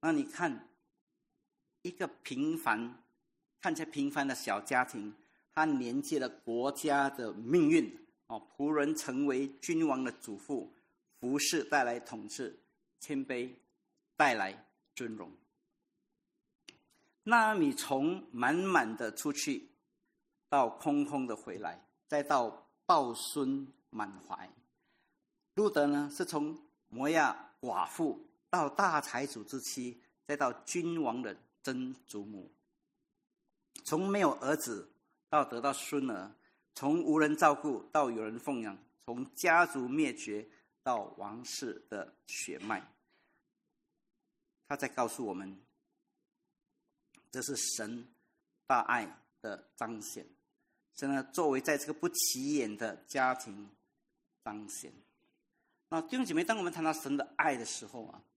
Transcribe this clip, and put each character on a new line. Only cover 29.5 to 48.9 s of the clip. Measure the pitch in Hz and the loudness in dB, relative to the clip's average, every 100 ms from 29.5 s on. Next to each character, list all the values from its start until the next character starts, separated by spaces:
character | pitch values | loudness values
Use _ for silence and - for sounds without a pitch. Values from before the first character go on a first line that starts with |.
| 135 | -8
妻， | - - 123 120 _ _ - | -6 -6 -8 -10 _ _ -6
再 | 147 | 0
到 | 131 117 | 0 -2
君 | - 180 170 170 | -4 -2 0 0
王 | 139 117 | 0 -2
的 | 113 95 _ _ | -6 -10 _ _
曾 | - 127 127 127 _ | -6 -4 -6 -8 _
祖 | 104 | -12
母， | 101 104 - _ _ _ _ _ _ _ _ _ _ _ _ - | -10 -12 -16 _ _ _ _ _ _ _ _ _ _ _ _ -14
从 | - 160 190 | -4 0 2
没 | 202 | 4
有 | 156 127 | 2 2
儿 | 131 151 | 0 0
子 | - 104 - _ _ _ _ | -2 -8 -10 _ _ _ _
到 | 151 | 0
得 | 139 120 | 2 -2
到 | 135 | -2
孙 | 131 - 143 131 | -2 -2 -2 -2
儿， | 101 95 - _ _ _ | -4 -8 -16 _ _ _
从 | - 139 160 | -6 0 2
无 | 160 156 | 4 4
人 | 151 151 | 4 6
照 | 151 | 6
顾 | 143 151 120 - | 6 0 -4 0
到 | 156 135 | 0 2
有 | 117 | 0
人 | 110 117 | -4 -6
奉 | - 131 | -4 -4
养， | 107 95 - _ - | -4 -10 -18 _ -10
从 | 120 135 | -8 -8
家 | - 180 165 | -2 4 6
族 | 170 143 123 | 6 2 -2
灭 | 143 147 | 0 0
绝 | 117 - 104 113 _ _ _ | -2 -6 -8 -8 _ _ _
到 | - 120 98 - | -2 -2 -4 -10
王 | 101 110 | -10 -10
室 | 123 - 123 - - | -10 -6 -6 -8 -10
的 | 104 - _ - | -10 -10 _ -12
血 | - - 73 | -10 -8 -8
脉。 | 101 104 - _ _ _ _ _ _ _ _ _ _ _ _ _ _ _ _ _ _ | -6 -6 -6 _ _ _ _ _ _ _ _ _ _ _ _ _ _ _ _ _ _
他 | 139 | -4
在 | 131 | -4
告 | - 117 | 0 -2
诉 | - 117 | -2 -6
我 | |
们， | 92 95 95 _ _ _ _ _ _ _ _ _ _ _ _ _ _ _ _ _ | -6 -8 -14 _ _ _ _ _ _ _ _ _ _ _ _ _ _ _ _ _
这 | 131 | -8
是 | 127 139 | -4 -4
神 | - - 107 120 120 _ _ _ _ _ _ | -4 -4 -6 -8 -12 _ _ _ _ _ _
大 | 127 | 2
爱 | - | 4